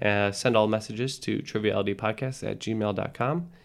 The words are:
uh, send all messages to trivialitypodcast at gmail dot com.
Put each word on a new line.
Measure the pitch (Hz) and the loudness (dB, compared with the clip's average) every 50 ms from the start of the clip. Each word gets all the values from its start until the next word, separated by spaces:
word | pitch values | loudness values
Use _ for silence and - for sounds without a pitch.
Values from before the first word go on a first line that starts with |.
uh, | - 104 104 101 101 101 | 2 2 4 4 2 2
send | 101 - - 127 117 | 0 0 2 4 6
all | 110 107 | 6 6
messages | 107 110 110 107 - 110 110 127 135 135 - | 6 4 0 -2 -4 -6 -4 -4 -4 -6 -6
to | - 123 107 - | -4 -2 -2 -2
trivialitypodcast | - - - 110 107 104 101 104 101 101 98 - 110 107 110 - 131 131 131 - - - | -2 -4 -4 0 0 2 2 2 0 -2 -2 -2 -2 -2 -2 -2 -4 -6 -6 -6 -6 -6
at | 104 - | -6 -4
gmail | - 113 113 110 107 104 98 | -4 -4 -2 0 0 0 0
dot | 95 101 - - | -2 -4 -4 -4
com. | - 117 131 156 170 175 - - - | -4 -2 -2 -2 -2 -4 -8 -12 -20